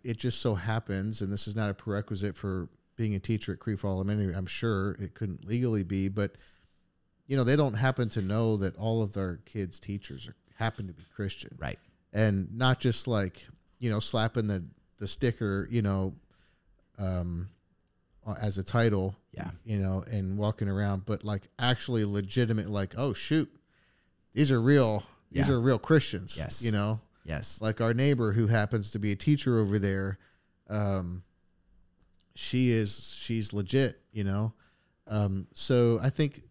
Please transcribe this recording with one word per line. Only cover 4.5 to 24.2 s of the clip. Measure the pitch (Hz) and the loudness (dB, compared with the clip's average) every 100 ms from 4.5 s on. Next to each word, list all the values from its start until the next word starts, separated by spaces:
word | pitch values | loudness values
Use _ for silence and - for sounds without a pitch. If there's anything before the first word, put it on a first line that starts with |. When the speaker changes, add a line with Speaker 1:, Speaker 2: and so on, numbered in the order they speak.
| - 117 101 98 - | -4 0 0 -2 -4
Speaker 1:
it | 95 | -10
couldn't | - 104 87 92 | -8 -8 -8 -4
legally | 120 123 110 | -2 0 0
be, | 92 98 95 | 0 0 0
but, | 101 101 - - _ _ _ _ _ _ _ - | 0 -2 -4 -20 _ _ _ _ _ _ _ -2
you | 135 | 2
know, | |
they | 123 147 | 4 4
don't | 143 | 4
happen | 107 131 131 117 | 2 2 2 0
to | 110 | 0
know | 95 107 113 107 | 0 2 2 2
that | 95 - | 0 -2
all | 110 113 | -2 0
of | 104 | 0
their | 101 95 87 - | -2 -4 -6 -10
kids' | 110 92 - | -6 -6 -8
teachers | - 98 - 67 - | -8 -8 -8 -14 -14
are, | - _ - | -18 _ -6
happen | 113 - 95 | -6 -4 -10
to | |
be | 80 87 | -12 -18
Christian. | - 98 - - - | -8 -8 -8 -14 -10
Speaker 2:
Right. | 69 50 _ _ _ | -10 -10 _ _ _
Speaker 1:
And | 104 110 98 90 | 0 2 2 -2
not | 113 127 131 | 0 2 4
just, | 127 113 - | 2 0 0
like, | 110 95 - - - _ _ | -2 -2 -6 -20 -20 _ _
you | 123 | -2
know, | 107 | -2
slapping | - 117 113 123 107 | 0 0 0 0 -2
the, | 98 82 - _ _ | -2 -4 -16 _ _
the | 101 | -8
sticker, | - 127 113 107 98 - | -2 -2 0 -2 -2 -2
you | 117 | 0
know, | 104 98 95 - _ _ _ _ _ _ _ - | 0 0 -2 -6 _ _ _ _ _ _ _ -6
um, | 95 92 87 85 95 - _ _ _ _ _ _ - | -2 -2 -2 -6 -8 -14 _ _ _ _ _ _ -10
a-, | 101 | -4
as | 107 95 | -4 -4
a | |
title, | 92 120 117 101 95 95 _ | -2 2 4 2 0 -6 _
Speaker 2:
Yeah. | - 87 85 | -12 -10 -10
Speaker 1:
you | 113 107 | -4 -2
know, | 95 95 - | 0 -2 -4
and | 107 95 98 | -4 -4 -2
walking | 104 - 101 | -2 0 -2
around, | 95 101 98 95 | 0 -2 -2 -4
but, | 104 | -6
like, | 107 101 - - | -4 -6 -6 -2
actually | 123 127 - 120 | 0 0 0 0
legitimate, | 104 101 98 123 117 110 92 | 2 0 -2 0 2 0 -2
like, | 104 95 - | -4 -4 -2
"Oh, | 135 | -4
shoot, | - - 156 143 - _ _ _ _ _ _ | -4 0 0 0 -6 _ _ _ _ _ _